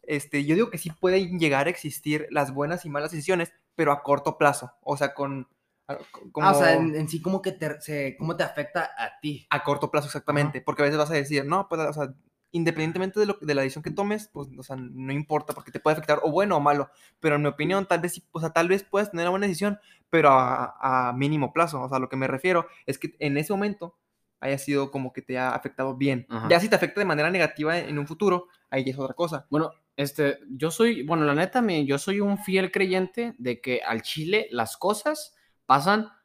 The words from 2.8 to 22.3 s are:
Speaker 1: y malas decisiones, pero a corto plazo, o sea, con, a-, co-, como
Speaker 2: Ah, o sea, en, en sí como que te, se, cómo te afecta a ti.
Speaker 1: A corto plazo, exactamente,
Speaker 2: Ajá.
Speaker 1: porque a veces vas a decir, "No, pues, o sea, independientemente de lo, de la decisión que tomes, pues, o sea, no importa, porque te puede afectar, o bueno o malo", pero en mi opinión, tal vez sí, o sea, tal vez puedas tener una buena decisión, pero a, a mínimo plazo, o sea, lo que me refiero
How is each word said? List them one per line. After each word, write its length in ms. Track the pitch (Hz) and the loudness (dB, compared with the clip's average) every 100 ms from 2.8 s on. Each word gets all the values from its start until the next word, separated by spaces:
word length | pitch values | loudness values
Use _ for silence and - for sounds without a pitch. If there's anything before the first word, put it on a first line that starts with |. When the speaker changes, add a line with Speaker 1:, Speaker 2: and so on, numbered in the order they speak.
| 165 | -6
Speaker 1:
y 40 | |
malas 220 | 143 156 | -6 -6
decisiones, 400 | 165 143 185 170 _ _ - | -6 -2 0 -2 _ _ 0
pero 160 | 151 | 2
a 120 | 143 | 2
corto 340 | - 143 156 151 | 2 2 2 2
plazo, 340 | 147 139 - _ | 2 2 -8 _
o 140 | - 143 | -6 -2
sea, 180 | 143 | -2
con, 340 | - 139 135 127 _ _ _ - | -2 -6 -6 -12 _ _ _ -14
a-, 100 | 143 - | -12 -12
co-, 200 | - - | -20 -12
como 160 | - 196 | 2 6
Speaker 2:
Ah, 40 | |
o 40 | 190 | 8
sea, 180 | 170 | 8
en, 220 | 160 165 151 | 6 4 0
en 140 | 151 | -2
sí 120 | 160 | -4
como 200 | 185 190 | -2 -2
que 100 | 190 | -2
te, 300 | 185 156 151 | -4 -6 -6
se, 340 | - 151 135 - | -8 -6 -6 -4
cómo 180 | 160 170 | -6 -2
te 60 | |
afecta 460 | 156 - 143 175 160 - | -2 -2 -4 -4 -4 -6
a 220 | 110 - | -10 -8
ti. 240 | 151 143 _ | -8 -8 _
Speaker 1:
A 140 | 147 | -2
corto 280 | 143 143 147 | 0 0 2
plazo, 160 | 151 139 | -2 -2
exactamente, 520 | 147 - 147 147 135 | -8 -2 0 0 -2
Speaker 2:
Ajá. 60 | - | -6
Speaker 1:
porque 160 | - | 0
a 20 | 143 | 2
veces 120 | 147 | 2
vas 140 | 151 | 2
a 40 | 160 | 0
decir, 280 | 139 147 139 | 0 -2 0
"No, 220 | 180 196 | -2 0
pues, 140 | 165 | -2
o 120 | 151 | -2
sea, 200 | 151 135 131 _ _ _ | -2 -8 -8 _ _ _
independientemente 680 | 170 165 160 156 175 190 202 | 0 0 0 -2 -2 -2 0
de 60 | 202 | 0
lo, 120 | - | 0
de 120 | 156 | -2
la 80 | 139 | 0
decisión 220 | 135 143 | 0 -4
que 80 | 160 | -8
tomes, 380 | 156 202 214 214 | -2 -2 -2 -8
pues, 160 | 147 139 135 | -14 -14 -16
o 60 | |
sea, 140 | 131 135 | -14 -12
no 340 | 123 131 131 | -12 -10 -4
importa, 420 | 139 151 151 - | -4 -2 -2 -2
porque 180 | - - | -12 -10
te 100 | - | -2
puede 140 | 156 156 | 0 0
afectar, 240 | 156 151 | 2 2
o 80 | 160 | 2
bueno 240 | 156 202 170 | 2 2 2
o 20 | |
malo", 280 | 143 143 135 _ - _ | 4 2 -2 _ -20 _
pero 160 | 160 147 | 0 2
en 60 | |
mi 60 | 147 | 0
opinión, 360 | 143 151 196 190 | 0 0 0 0
tal 140 | 170 | 0
vez 140 | 170 | 0
sí, 100 | - _ | -6 _
o 80 | 165 | -6
sea, 120 | 160 | 0
tal 180 | 165 170 | 2 4
vez 140 | 196 | 2
puedas 280 | 202 196 208 | 2 -2 0
tener 140 | 170 175 | 0 0
una 60 | |
buena 160 | 185 202 | 0 0
decisión, 300 | 165 208 202 _ _ _ | 0 -2 -4 _ _ _
pero 200 | 165 151 | 6 8
a, 800 | 131 127 127 123 - 135 131 123 | 8 6 0 -2 -4 0 2 0
a 40 | |
mínimo 380 | 127 143 151 131 | 0 0 0 0
plazo, 300 | 160 170 143 | 0 0 0
o 80 | 131 | -4
sea, 100 | 135 | -4
lo 80 | 127 | -2
que 80 | 135 | -2
me 120 | |
refiero 400 | 135 | -2